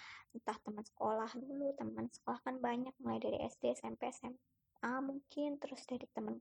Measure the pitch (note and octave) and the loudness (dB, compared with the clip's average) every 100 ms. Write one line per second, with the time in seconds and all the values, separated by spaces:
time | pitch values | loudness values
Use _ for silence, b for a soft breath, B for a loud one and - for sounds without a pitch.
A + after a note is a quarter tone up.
0 | B B B A#3 - G#3+ - G#3 G#3+ - | B B B -6 -2 -2 -4 -6 -6 0
1 | G#3+ A3 A3+ A#3+ C4+ C#4 C#4 C#4 A3 A3 | 4 4 2 -2 -4 0 0 0 -2 -2
2 | A#3 - - A#3+ C4 B3+ B3 A#3+ B3+ - | -4 -4 -4 -2 -2 2 2 2 0 -2
3 | A#3+ A3+ A3+ - A3+ - A#3+ B3 A3+ A3+ | 0 2 4 2 0 2 2 2 0 -2
4 | B3 - A#3+ B3+ _ _ _ _ A#3 C4 | -2 -2 -8 -12 _ _ _ _ 0 2
5 | C4+ C#4 - C#4+ D4 C#4+ C#4 B3+ - B3 | 0 -2 -2 0 2 2 -4 -6 -4 -4
6 | A#3+ - G#3+ A3+ | -4 -2 -2 -2